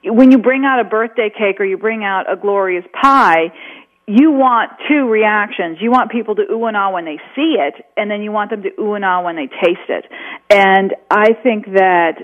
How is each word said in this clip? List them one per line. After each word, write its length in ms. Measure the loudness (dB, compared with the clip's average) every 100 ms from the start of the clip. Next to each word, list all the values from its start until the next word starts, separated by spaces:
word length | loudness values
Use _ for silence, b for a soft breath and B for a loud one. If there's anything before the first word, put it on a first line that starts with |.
when 260 | 0 4 6
you 80 | 6
bring 280 | 4 0 0
out 140 | 0
a 40 |
birthday 460 | 0 -2 -2 -2 -4
cake 300 | -2 -4 -2
or 60 | -4
you 120 | -4
bring 260 | -4 -4
out 280 | -4 -4 -4
a 40 | -4
glorious 480 | -2 -2 -2 -4 -8 0
pie, 500 | 2 4 4 2 0 B B B B _ 0
you 240 | 4 4
want 400 | 4 2 2 -2 -8 -2
two 180 | 0 0
reactions. 720 | 0 2 0 -4 -6 -8 -4
You 100 | 0
want 220 | 0 0
people 240 | -6 -4 -4
to 60 | -4
ooh 140 | -4 -4
and 100 | -2
ah 160 | -4
when 140 | -4 -8
they 120 | -14 -12
see 220 | -4 -2 0
it, 180 | -2 -6 -10 -8
and 160 | -6
then 100 | -6
you 120 | -4
want 160 | -6 -6
them 120 | -6
to 60 | -8 -6
ooh 140 | -6
and 120 | -2 -2
ah 160 | -2
when 160 | -2 -8
they 100 | -10
taste 400 | -2 0 0 -6
it. 180 | -8 -8 B B B _
And 440 | 4 6 4 2 -4 _
I 240 | 2 2 2
think 220 | 0 -2 0
that 460 | 2 4 2 0 -4